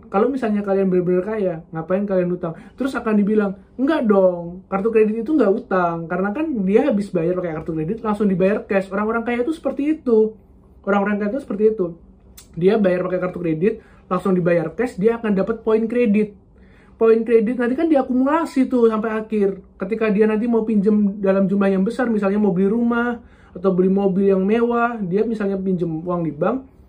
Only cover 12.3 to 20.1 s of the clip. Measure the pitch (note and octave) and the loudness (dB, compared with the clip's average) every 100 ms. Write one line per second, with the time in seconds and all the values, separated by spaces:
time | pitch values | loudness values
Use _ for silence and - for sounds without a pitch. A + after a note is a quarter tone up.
12.3 | - - D#3+ F#3 A3 F#3 F3+ F3+ F3 F3 | -20 -14 0 2 4 2 0 -2 -4 -4
13.3 | E3+ E3+ D#3 G3+ A3+ - - - - G3 | -4 -4 0 -2 -2 -12 -16 -6 -4 0
14.3 | F#3 F3 E3+ D#3 - B3 - A3 A3+ G#3+ | 0 2 0 -2 -4 -6 0 0 0 -2
15.3 | F#3+ F#3+ A3 A3 A3 A3+ A#3+ A#3 G#3 G#3+ | -2 -2 -4 0 0 0 0 2 2 0
16.3 | - _ - - - - - A3+ A3+ A3+ | -6 _ -20 -20 -20 -14 0 4 4 4
17.3 | A3+ G#3 B3+ A#3+ C4 E4 C#4 C4 B3 C4+ | 2 2 0 -2 0 2 2 2 0 2
18.3 | E4 D#4+ C4+ B3+ B3+ A3+ A3 A3+ A3 G#3+ | 0 0 0 0 4 2 2 -2 -4 -4
19.3 | G#3+ F#3+ F3+ - - F#3+ A3 A3 | 0 0 -2 -12 -10 -6 -2 0